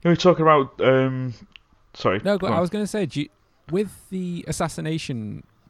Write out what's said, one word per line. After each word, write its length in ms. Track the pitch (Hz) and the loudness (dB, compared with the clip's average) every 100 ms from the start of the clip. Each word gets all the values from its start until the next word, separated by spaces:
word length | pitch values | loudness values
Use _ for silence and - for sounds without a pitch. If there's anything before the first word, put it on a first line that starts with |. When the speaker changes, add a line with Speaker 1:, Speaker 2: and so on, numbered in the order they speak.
Speaker 1:
You 80 | 170 | 2
were 60 | 165 | 4
talking 260 | 180 165 | 4 6
about, 380 | 160 151 131 - | 6 4 2 0
um, 540 | 131 131 131 127 127 113 - - _ _ _ | 4 4 2 -2 -6 -10 -18 -20 _ _ _
sorry, 280 | - 113 98 | -4 -2 0
Speaker 2:
No, 140 | 95 98 | 0 -2
go 80 | 95 | 0
Speaker 1:
go 60 | |
Speaker 2:
I 20 | 135 | 0
Speaker 1:
on. 40 | |
Speaker 2:
was 80 | 175 | 0
gonna 160 | 214 202 | -2 -4
say, 180 | 214 | -4
do 160 | 156 147 | -4 -6
you, 60 | - _ _ _ - | -8 _ _ _ -6
with 380 | 185 202 - _ | -4 -4 -10 _
the 340 | 185 180 170 - | -8 -8 -8 -8
assassination 960 | - 165 - 156 160 - 120 107 - - _ | -4 -4 -4 -6 -6 -6 -8 -8 -12 -16 _